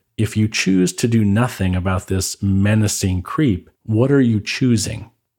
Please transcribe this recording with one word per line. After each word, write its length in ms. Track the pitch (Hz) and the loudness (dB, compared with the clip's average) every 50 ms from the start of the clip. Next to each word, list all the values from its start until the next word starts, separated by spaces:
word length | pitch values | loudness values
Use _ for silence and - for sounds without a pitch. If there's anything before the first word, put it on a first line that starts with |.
| _ _ _ | _ _ _
If 220 | - 110 - - 107 | -4 -4 -2 0 0
you 100 | 107 107 | -2 0
choose 460 | - - - 95 95 92 90 90 - | -2 -2 0 0 2 2 2 0 0
to 140 | - - 117 | -2 -2 0
do 180 | 113 113 107 | 2 2 2
nothing 500 | 101 98 110 123 120 - - 98 92 90 | 2 2 2 0 -2 -2 -2 -2 0 0
about 320 | 92 87 95 92 90 - - | 0 0 -2 -2 -2 -4 -4
this 340 | 95 95 92 - - - | -4 -2 -2 -4 -6 -4
menacing 840 | - 98 95 98 98 107 110 110 104 101 - - - 95 92 90 87 | -2 0 0 2 2 2 2 2 2 0 -2 -2 -2 -2 -2 -2 -4
creep, 460 | - - - 160 131 95 85 - - _ _ _ | -6 -4 -2 0 0 0 -2 -4 -12 _ _ _
what 280 | - 113 110 127 135 | -2 0 2 2 4
are 100 | 143 139 | 4 4
you 180 | 131 120 113 104 | 4 4 2 0
choosing? 720 | 98 - - - 135 127 117 107 - 110 - 104 92 - _ _ _ _ _ | -2 -4 -4 -2 0 2 2 2 0 -4 -6 -8 -10 -14 _ _ _ _ _